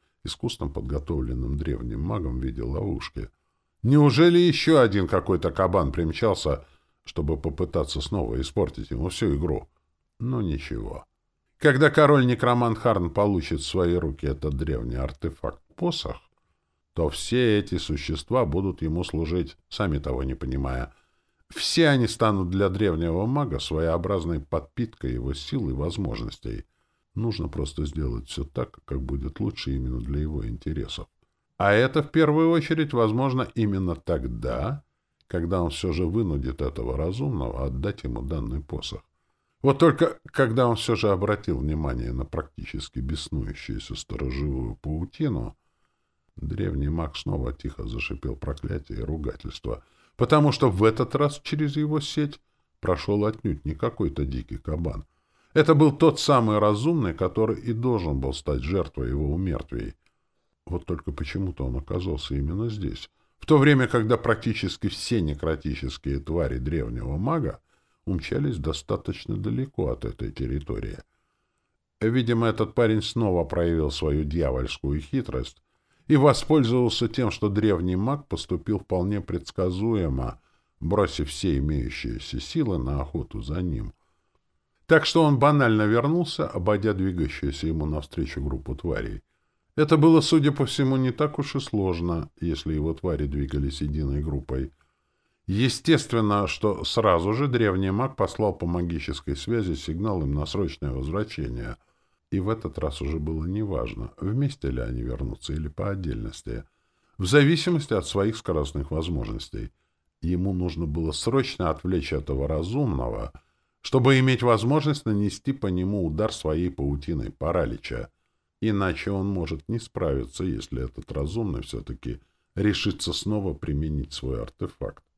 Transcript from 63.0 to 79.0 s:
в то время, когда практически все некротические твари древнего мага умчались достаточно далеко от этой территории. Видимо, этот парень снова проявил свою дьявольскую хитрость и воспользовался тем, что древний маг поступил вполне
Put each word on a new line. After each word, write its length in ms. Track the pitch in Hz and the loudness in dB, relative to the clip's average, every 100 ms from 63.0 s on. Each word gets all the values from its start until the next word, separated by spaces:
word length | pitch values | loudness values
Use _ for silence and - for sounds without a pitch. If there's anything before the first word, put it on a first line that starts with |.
| - _ _ _ | -14 _ _ _
в 60 | - | 4
то 120 | 151 | 6
время, 300 | 143 139 123 | 8 6 4
когда 300 | 123 110 120 | 2 2 2
практически 680 | - 107 117 104 95 - 101 | 2 0 0 -2 -4 -2 -6
все 340 | - - 117 | -4 -2 0
некротические 960 | 78 71 80 76 78 71 67 - 69 69 | 0 -2 -2 -2 -4 -4 -6 -6 -4 -4
твари 380 | 71 82 67 62 | -2 -2 0 -2
древнего 600 | 65 80 57 58 60 73 | -2 -2 -4 -6 -4 -2
мага 440 | 117 165 110 - _ _ _ _ - | 0 0 -2 -6 _ _ _ _ -4
умчались 520 | 90 - - 143 98 | -4 -2 -2 -2 -2
достаточно 800 | 71 73 - - - - - 101 | -4 -4 -4 -4 -4 -8 -6 -4
далеко 520 | 104 120 135 - 73 | -2 -4 -4 -4 -2
от 160 | 60 57 | -2 -6
этой 260 | - 52 | -6 -8
территории. 640 | - 64 69 73 55 52 50 - _ _ _ _ _ _ _ _ _ | -6 -4 -4 -4 -6 -6 -10 -16 _ _ _ _ _ _ _ _ _
Видимо, 460 | 110 127 117 117 117 | 2 2 2 4 2
этот 260 | 110 107 | 2 0
парень 280 | - 117 110 | 2 4 4
снова 420 | 107 117 107 87 | 0 0 2 2
проявил 480 | 76 87 85 82 76 | 2 0 2 2 0
свою 320 | - 78 73 | 0 0 0
дьявольскую 760 | 73 82 71 64 64 - 69 73 | 0 0 0 0 -4 -4 -2 -4
хитрость 640 | 73 135 - 64 62 - _ _ _ _ - | -2 -4 -2 -6 -6 -12 _ _ _ _ 4
и 100 | 151 | 6
воспользовался 880 | 143 120 - 156 117 127 120 - 120 | 8 6 4 4 4 4 2 2 -2
тем, 220 | - 101 | 0 -2
что 200 | - 104 | 0 0
древний 460 | 101 107 90 90 92 | 2 4 4 2 0
маг 320 | 113 143 - | 0 -2 -4
поступил 520 | - - 120 - 104 | -8 -4 -4 -2 -4
вполне 420 | - 92 | 0 0